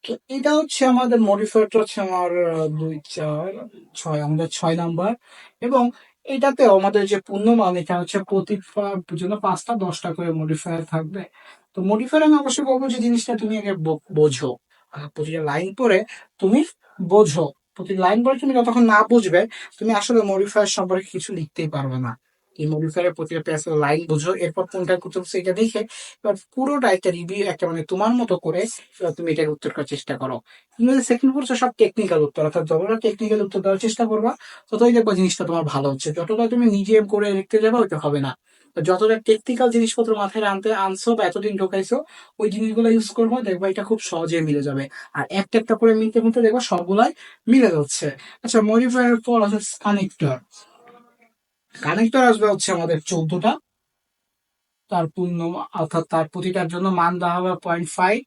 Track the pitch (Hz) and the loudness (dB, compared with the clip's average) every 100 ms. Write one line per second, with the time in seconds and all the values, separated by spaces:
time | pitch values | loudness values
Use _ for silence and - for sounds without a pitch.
0 | - 233 _ 269 285 302 311 - 262 247 | -10 -12 _ -4 2 2 0 0 2 4
1 | 247 240 214 202 214 220 214 226 214 - | 4 4 4 2 2 2 2 0 -2 -4
2 | 190 180 180 175 170 160 156 156 160 151 | -4 -2 -2 0 0 0 -2 -2 -6 -8
3 | - - 151 151 180 220 247 - - - | -12 -8 -6 -4 -6 -10 -16 -20 -20 -12
4 | - 151 147 156 165 - 165 165 170 170 | -6 -4 -2 -2 -2 -2 -2 0 -2 -2
5 | 190 233 _ - - _ 240 262 240 - | -2 -4 _ -20 -20 _ 0 2 2 -2
6 | _ _ - 269 269 262 247 196 196 208 | _ _ -8 0 0 4 6 6 4 0
7 | 196 202 - 196 214 233 190 180 156 180 | 0 -2 -4 -2 2 4 2 0 -2 -4
8 | 175 196 190 196 175 202 - - 202 196 | -2 -6 -2 -4 -2 -6 -6 -6 -4 -6
9 | 175 160 180 208 196 180 - 233 180 156 | -8 -8 -6 -2 -2 -2 -4 -4 -4 -6
10 | 175 160 170 160 156 156 175 165 160 160 | -8 -6 -4 -4 -2 -4 -4 -8 -4 -6
11 | 160 190 - _ - - _ - 185 220 | -6 -10 -14 _ -20 -20 _ -6 -2 0
12 | 247 311 311 302 277 254 262 254 269 240 | 0 2 4 4 2 -2 0 0 0 -2
13 | 233 233 233 233 214 214 202 190 156 151 | 0 0 0 -4 -2 -4 -4 -4 -2 -4
14 | _ 151 151 127 139 123 _ _ _ 147 | _ 2 2 2 -6 -8 _ _ _ -16
15 | 147 - 151 160 151 147 185 196 247 190 | -16 -10 -8 -4 -4 -4 -6 -2 2 2
16 | 220 - - _ 196 240 320 - _ - | 0 -14 -20 _ 2 2 0 -6 _ -10
17 | 175 202 214 151 147 - _ - 185 190 | 2 6 6 2 -2 -4 _ -16 -6 0
18 | 185 214 240 269 277 254 240 240 233 214 | 2 4 2 2 2 2 2 4 6 6
19 | 220 240 190 175 220 - - _ 220 214 | 6 4 4 2 2 -6 -20 _ 0 0
20 | 202 233 202 190 202 208 202 - 185 185 | 2 2 2 0 0 2 0 0 -2 -2
21 | 190 185 - 185 156 - 160 147 135 127 | -4 -12 -10 -10 -10 -6 -6 -4 -4 -4
22 | 123 120 _ _ _ - 151 156 160 156 | -6 -8 _ _ _ -8 -4 -2 -2 -2
23 | 175 165 156 165 156 156 160 151 143 156 | -2 -2 -8 -6 -4 -6 -2 0 2 0
24 | 165 156 160 185 175 160 185 190 175 180 | 0 -4 -2 -2 -4 -4 -6 -4 -2 -2
25 | 180 185 180 190 185 185 226 214 226 - | -2 -10 -6 -6 -4 0 0 -2 -8 -12
26 | - - - 202 _ - 262 294 240 185 | -20 -8 -4 -4 _ -6 -2 0 0 0
27 | 190 170 170 202 196 165 170 165 156 185 | 0 -4 -8 -4 -4 -4 -4 -6 -6 -2
28 | 214 247 233 180 165 160 226 - - - | 0 0 0 -2 -2 -4 -4 -8 -20 -8
29 | 180 156 170 156 156 151 - - 143 139 | -6 -4 -4 -2 -2 -4 -8 -8 -8 -8
30 | - 131 131 113 _ - _ - 233 269 | -8 -8 -8 -10 _ -20 _ 0 2 2
31 | 240 240 269 262 254 240 247 - 208 - | 2 2 2 0 -4 -2 -2 2 0 2
32 | 196 160 147 - 151 170 156 160 196 226 | 0 0 0 0 -2 -2 0 -2 0 0
33 | 220 208 220 214 196 196 190 196 226 220 | -2 -2 -2 -2 -2 -2 0 0 -2 -2
34 | 226 214 226 285 - - _ 220 240 233 | -2 0 -2 -4 -12 -20 _ 2 4 6
35 | 220 190 185 - 156 170 156 139 139 135 | 4 2 0 0 -4 -2 -2 -2 -2 -2
36 | 156 156 160 - 233 240 240 202 196 220 | -6 -6 -4 0 0 2 2 2 4 4
37 | 202 208 208 196 196 220 220 240 202 156 | 4 0 0 -2 0 2 2 2 0 0
38 | 151 143 135 120 _ _ _ - 156 185 | -2 -2 -2 -6 _ _ _ -4 0 2
39 | 220 220 220 214 - 240 254 233 226 - | 4 2 2 0 2 2 2 4 2 0
40 | 220 214 196 220 208 190 214 214 196 190 | 0 0 -2 -2 -2 -2 -2 0 -2 -2
41 | - 226 190 202 208 196 190 196 190 254 | 0 2 0 0 -4 -2 -2 -2 -2 -4
42 | 311 - - _ 214 202 220 214 233 226 | -6 -18 -20 _ -4 -2 -2 2 4 4
43 | 220 - 226 247 220 180 190 190 196 220 | 2 0 0 0 -2 -2 -2 -4 -2 -4
44 | - 170 165 170 156 147 139 135 139 - | -2 -4 -2 -2 0 0 -2 -4 -8 -12
45 | - 151 - 190 196 233 226 220 226 220 | -12 -10 -4 -4 0 -2 0 2 4 4
46 | 220 233 226 226 226 240 240 180 175 202 | 2 2 2 4 2 2 -2 -4 0 2
47 | 262 - - - - 262 226 160 139 - | 2 0 -20 -10 4 6 6 4 -2 -4
48 | 147 139 - - 233 226 214 220 247 247 | -6 -8 -20 -12 0 2 4 2 2 2
49 | 247 233 226 233 208 214 214 - 208 202 | 2 2 2 0 2 -2 -6 -6 -2 0
50 | 190 _ 147 131 _ - - _ _ - | -2 _ -4 -4 _ -20 -20 _ _ -20
51 | _ _ _ _ _ _ _ - 147 180 | _ _ _ _ _ _ _ -10 -4 0
52 | 226 269 247 220 214 196 - 180 165 160 | 2 4 4 4 2 0 -2 -2 -2 -4
53 | - 175 160 175 214 302 _ _ _ _ | -2 -4 -2 0 0 -2 _ _ _ _
54 | _ _ _ _ _ _ _ _ _ 180 | _ _ _ _ _ _ _ _ _ -2
55 | 165 170 180 170 170 180 - - 160 165 | -2 -2 -4 -2 -4 -6 -10 -6 -4 -4
56 | 160 165 156 180 185 185 165 175 190 185 | -2 -2 -2 -4 -4 -2 -4 -2 0 2
57 | 170 180 175 175 185 180 185 170 165 - | 0 0 -2 -2 -2 -4 -4 -4 -4 2
58 | 185 226 | 2 2